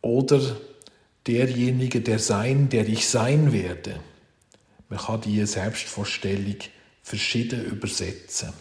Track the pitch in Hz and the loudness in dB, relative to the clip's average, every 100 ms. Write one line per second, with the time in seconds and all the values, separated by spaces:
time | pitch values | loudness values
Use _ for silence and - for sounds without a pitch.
0 | 117 120 135 143 131 113 - - - _ | 2 2 6 4 4 -6 -12 -20 -20 _
1 | _ _ - 117 131 123 127 127 127 123 | _ _ -2 2 2 2 2 2 0 0
2 | 113 107 - 104 117 139 139 117 104 110 | 0 0 2 0 2 2 4 2 2 0
3 | - 123 120 151 147 110 90 87 101 85 | 0 2 4 4 6 4 -2 -6 -10 -12
4 | - - _ _ _ _ _ _ - 98 | -14 -20 _ _ _ _ _ _ -12 -8
5 | - 113 107 104 104 101 98 - - - | -4 -4 0 2 2 0 -2 -4 -8 -6
6 | 101 - 98 98 98 101 - - _ _ | -6 -4 -2 -2 -2 -6 -10 -18 _ _
7 | - 104 - 113 120 123 - 101 107 - | -10 -4 -2 0 0 -4 -4 -6 -4 -4
8 | 90 - - - 78 - | -4 -8 -8 -6 -6 -10